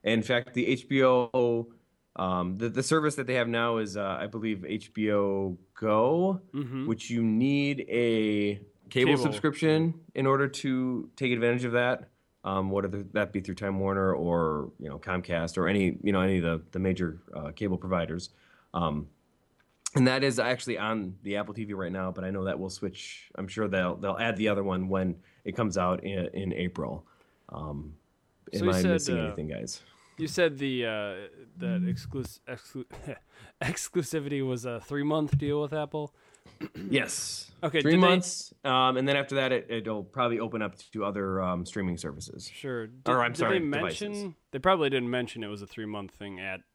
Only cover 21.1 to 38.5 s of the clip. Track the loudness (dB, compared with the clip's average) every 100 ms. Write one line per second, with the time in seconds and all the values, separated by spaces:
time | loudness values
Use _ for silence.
21.1 | -8 -4 -4 -4 -6 -6 -4 -4 -4 -4
22.1 | -4 -4 -2 -2 -2 -6 -6 -8 -8 -14
23.1 | -16 -14 -10 -8 -4 0 0 0 -2 -4
24.1 | -2 -2 0 2 2 0 0 0 0 0
25.1 | -4 -12 _ -8 -2 -2 0 0 0 -2
26.1 | -4 -4 -4 -4 -2 -4 -4 -6 -8 -12
27.1 | _ _ _ -14 -10 -8 -8 -10 -16 _
28.1 | _ _ _ -8 0 4 4 4 4 2
29.1 | 0 -2 -4 -6 -8 -10 -12 -18 -20 _
30.1 | -8 -4 2 2 2 -2 0 -2 -2 -4
31.1 | -6 -12 -16 -20 -8 -2 0 0 -2 -4
32.1 | -6 -8 -10 -14 -14 -12 -12 -12 -12 -12
33.1 | -12 _ -20 -20 -6 -4 -4 -4 -4 -2
34.1 | -2 -2 -2 0 -2 -4 -8 -4 -2 0
35.1 | 2 0 0 0 0 -2 -4 -4 -6 -8
36.1 | -12 _ _ -20 -14 -12 -10 -2 0 0
37.1 | -4 -8 -10 -14 -6 0 2 6 8 8
38.1 | 6 2 -6 -10